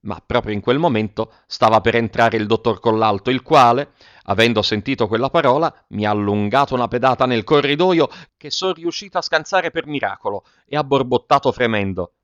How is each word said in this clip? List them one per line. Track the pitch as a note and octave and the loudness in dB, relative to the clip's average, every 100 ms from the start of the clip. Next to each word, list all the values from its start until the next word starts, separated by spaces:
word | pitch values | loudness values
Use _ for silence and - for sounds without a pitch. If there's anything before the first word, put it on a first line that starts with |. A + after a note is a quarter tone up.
Ma | - E2 | -10 -12
proprio | _ B2 A2+ G#2 | _ -4 -2 -4
in | |
quel | A#2+ C3+ | -2 0
momento | E3 A2 G#2+ - A2 _ _ | 0 0 -4 -6 -8 _ _
stava | - A#2 A2 | 0 2 4
per | A2+ A#2 | 2 0
entrare | A2+ - A#2 A2 | 0 0 2 2
il | G#2+ | 0
dottor | A2+ A#2 G2+ | 0 0 0
Collalto, | A#2+ A2 A2 G2+ - | 0 2 0 0 -2
il | C3 | -4
quale, | - D#3 A#2+ A#2+ D3 _ - - | 2 6 6 4 -2 _ -20 -20
avendo | - G2+ A#2 G#2+ | -4 2 2 2
sentito | G2+ G#2 A#2 C3+ G#2+ | 0 -2 -4 -2 -2
quella | A2+ C3 | 0 0
parola, | E3+ C#3+ C3 E3 _ _ | 2 2 2 0 _ _
mi | G2+ G#2 | -4 -2
ha | |
allungato | G#2 G2+ G#2 G#2 C3+ C#3+ | 0 0 -2 0 0 0
una | B2 A#2 | -2 -2
pedata | B2 C3 B2 B2+ | 0 0 2 0
nel | A#2 | 0
corridoio | G2+ D3 C3+ D3 F3+ E3+ C#3+ - - _ | 2 2 2 0 2 2 0 -4 -20 _
che | D3 | -12
son | - F#3+ | -6 -6
riuscito | E3 E3+ - G3+ F3+ | -4 -8 -8 -8 -8
a | |
scansare | - D#3+ D#3 F#3+ E3 | -4 -4 -2 -2 -2
per | E3 D3 | -6 -6
miracolo | D3 G#2 G2 G#2+ G2+ _ _ _ | -6 -6 -6 -8 -8 _ _ _
e | D3 | -6
ha | |
borbottato | C#3 C#3+ B2+ B2 _ C#3+ C3+ | 0 0 0 -2 _ 0 0
fremendo | - A#2+ G#2+ G2 F#2 F2 _ | 0 0 0 -2 -4 -8 _